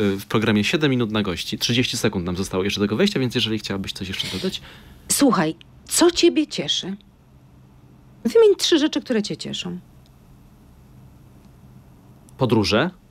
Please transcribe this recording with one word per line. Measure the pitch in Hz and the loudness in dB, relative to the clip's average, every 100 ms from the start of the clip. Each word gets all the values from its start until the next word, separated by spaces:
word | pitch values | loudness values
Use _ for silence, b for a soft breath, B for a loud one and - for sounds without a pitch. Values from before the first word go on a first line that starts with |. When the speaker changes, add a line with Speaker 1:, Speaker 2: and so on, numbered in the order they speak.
Speaker 1:
y, | 104 98 | -2 -2
w | - | -2
programie | 113 107 107 | -2 2 2
siedem | 101 170 151 | 2 0 0
minut | 127 110 | 0 -2
na | 107 | -2
gości. | 107 104 - 107 | -4 -4 -6 -6
Trzydzieści | - 120 123 120 | -2 0 0 0
sekund | 117 101 | -2 -2
nam | 87 90 | -4 -4
zostało | 95 95 | -4 -2
jeszcze | 98 98 | -2 -2
do | |
tego | 101 110 | -2 0
wejścia, | 196 143 | 0 0
więc | 127 | -2
jeżeli | 123 107 107 | -2 -2 -4
chciałabyś | - 98 95 | -6 -8 -8
coś | - 92 | -10 -10
jeszcze | 95 - 92 | -8 -8 -6
dodać. | 190 - B B B B - | -6 -8 B B B B -4
Speaker 2:
Słuchaj, | - 277 202 160 - - - - | 2 4 4 0 -2 -14 -20 -6
co | - 339 | 2 4
ciebie | - 349 254 294 | 6 4 4 -2
cieszy? | - 147 - 170 202 - _ _ - - - - - - - - - | -4 -4 -4 -6 -12 -14 _ _ -20 -20 -20 -20 -20 -20 -20 -20 -6
Wymień | 233 453 440 370 | 2 6 6 6
trzy | - 320 | 4 2
rzeczy, | 302 294 | 2 -2
które | - 226 | -2 -2
cię | 208 151 | -2 -6
cieszą. | 143 - 180 180 - - - - - - - - - - - - - - - - - - - - - - - - - - | -8 -8 -8 -10 -14 -20 -20 -20 -20 -20 -20 -20 -20 -20 -20 -20 -20 -20 -20 -20 -20 -20 -20 -20 -20 -20 -20 -20 -16 -2
Speaker 1:
Podróże. | 127 110 98 107 170 - - | 2 2 4 2 0 -4 -20